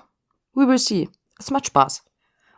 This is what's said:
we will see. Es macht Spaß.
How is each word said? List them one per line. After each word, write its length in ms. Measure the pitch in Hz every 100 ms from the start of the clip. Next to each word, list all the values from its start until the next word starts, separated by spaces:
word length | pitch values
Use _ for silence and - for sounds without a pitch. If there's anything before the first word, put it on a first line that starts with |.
| _ _ _ _ _
we 140 | 262 262
will 100 | 254
see. 300 | - 196 - _ _ -
Es 140 | -
macht 160 | 269 -
Spaß. 380 | - 135 - _ _ _ _ _